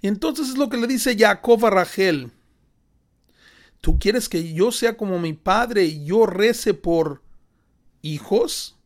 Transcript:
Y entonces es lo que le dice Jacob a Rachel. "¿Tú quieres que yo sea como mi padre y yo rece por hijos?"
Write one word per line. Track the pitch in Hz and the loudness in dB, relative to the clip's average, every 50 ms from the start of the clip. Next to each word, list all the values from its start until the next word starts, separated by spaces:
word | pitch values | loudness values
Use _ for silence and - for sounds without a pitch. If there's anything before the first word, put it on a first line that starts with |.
| - | 0
Y | 196 | -2
entonces | 214 196 320 320 277 277 311 254 | -2 0 -2 -4 -4 -4 -6 -6
es | 262 262 | -2 -2
lo | 285 233 | -2 -2
que | 233 | -2
le | 240 233 | -4 -2
dice | 233 262 247 - 269 240 202 | -2 -2 -2 0 -2 2 4
Jacob | 220 208 202 - - 240 233 214 233 | 4 2 2 0 4 4 4 6 6
a | 226 | 2
Rachel. | 196 190 175 - - - 190 190 165 143 127 117 _ _ _ _ _ _ _ _ _ _ _ _ _ _ _ _ _ _ _ _ _ _ _ - _ _ _ _ _ _ | 4 2 0 0 -2 0 0 0 0 -2 -4 -10 _ _ _ _ _ _ _ _ _ _ _ _ _ _ _ _ _ _ _ _ _ _ _ -20 _ _ _ _ _ _
"¿Tú | - - - - | 0 2 2 2
quieres | - 196 214 254 - - | 2 0 0 0 -2 -2
que | - 170 165 165 160 | -4 -4 -4 -4 -2
yo | 160 185 240 | 0 0 0
sea | 233 - 233 233 220 226 | 0 0 -2 -2 -2 -2
como | 214 196 185 175 | -6 -4 -4 -4
mi | 170 165 156 | -4 -4 -6
padre | 156 _ 185 185 214 240 233 240 208 185 | -6 _ 0 0 0 0 0 0 0 0
y | 160 156 151 147 | 0 0 -6 -6
yo | 147 180 220 226 | -2 2 2 2
rece | 214 185 185 208 226 233 220 - 220 202 | 2 2 0 2 2 2 0 0 -2 -2
por | - - 175 170 165 160 156 143 - _ - - - _ _ _ _ _ _ _ _ _ _ _ _ - | -2 0 0 2 2 0 0 -4 -10 _ -20 -20 -20 _ _ _ _ _ _ _ _ _ _ _ _ -10
hijos?" | 151 156 147 - - 196 226 - 294 - - - - _ _ _ | -8 -8 -8 -4 -2 0 0 0 0 -4 -8 -10 -14 _ _ _